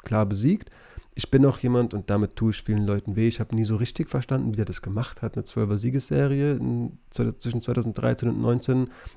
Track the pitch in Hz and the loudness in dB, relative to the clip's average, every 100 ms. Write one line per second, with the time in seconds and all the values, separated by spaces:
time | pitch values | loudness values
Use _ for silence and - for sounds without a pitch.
0 | - 110 101 101 131 208 - - - - | -2 2 2 2 2 2 -2 -20 -20 -20
1 | - - - 131 139 131 123 123 120 101 | -14 -10 2 4 6 4 2 2 0 -2
2 | - 101 104 - 110 104 - 104 104 101 | 0 0 0 0 0 0 -2 0 2 0
3 | - 98 113 - 104 113 107 107 120 - | -2 0 2 0 -2 0 0 0 -2 -4
4 | 160 131 - 131 117 107 98 90 - 104 | -4 -2 -2 -2 0 -2 -2 -4 -4 -4
5 | - - 113 - - 117 104 104 120 135 | -4 -6 -6 -6 -6 -2 0 0 0 -2
6 | - 139 139 139 147 135 123 120 120 - | 0 2 2 2 0 0 -2 -2 -4 -8
7 | - - 117 - 120 120 - 120 113 113 | -10 -4 -2 -4 -4 -4 -2 -2 -2 0
8 | 120 120 117 113 117 120 - 127 127 - | 0 0 0 0 2 2 2 0 0 -6
9 | - | -20